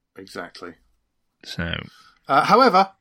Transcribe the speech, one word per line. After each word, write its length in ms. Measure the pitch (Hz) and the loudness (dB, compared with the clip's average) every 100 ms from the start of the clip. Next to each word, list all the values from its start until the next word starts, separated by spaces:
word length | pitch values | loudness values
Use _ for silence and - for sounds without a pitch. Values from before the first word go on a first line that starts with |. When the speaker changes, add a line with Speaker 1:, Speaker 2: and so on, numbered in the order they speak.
| _ - | _ -20
Speaker 1:
exactly. 580 | 95 98 87 - 87 - _ _ _ _ _ _ | -18 -16 -16 -18 -20 -20 _ _ _ _ _ _
Speaker 2:
So, 420 | - - 85 82 - _ _ _ - | -18 -12 -10 -10 -16 _ _ _ -2
Speaker 1:
Uh, 180 | 139 139 | 0 2
however, 460 | 214 254 185 190 _ | 4 4 4 0 _